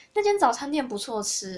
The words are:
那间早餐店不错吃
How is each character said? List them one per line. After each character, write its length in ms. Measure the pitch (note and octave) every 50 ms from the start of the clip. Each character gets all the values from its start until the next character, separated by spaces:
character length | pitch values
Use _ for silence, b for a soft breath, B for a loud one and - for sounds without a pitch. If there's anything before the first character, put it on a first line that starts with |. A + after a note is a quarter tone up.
| B B -
那 100 | G#4 G4+
间 160 | G#4 G#4 G4+
早 140 | G4+ F#4+ E4+
餐 180 | - C#4+ C#4
店 160 | D4 D#4 C4+
不 120 | B3 D#4 G3+
错 240 | - - A#3 G#3+ G3+
吃 340 | - - - - F#3+ F#3+